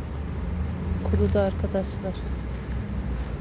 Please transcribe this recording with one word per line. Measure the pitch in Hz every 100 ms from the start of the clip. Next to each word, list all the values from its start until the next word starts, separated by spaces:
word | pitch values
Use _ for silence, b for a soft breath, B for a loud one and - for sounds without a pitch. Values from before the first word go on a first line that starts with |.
| - - - - - - - - - -
kurudu | 185 196 202 208
arkadaşlar. | 196 - 190 196 190 - 196 185 185 - - - - - - - - - - -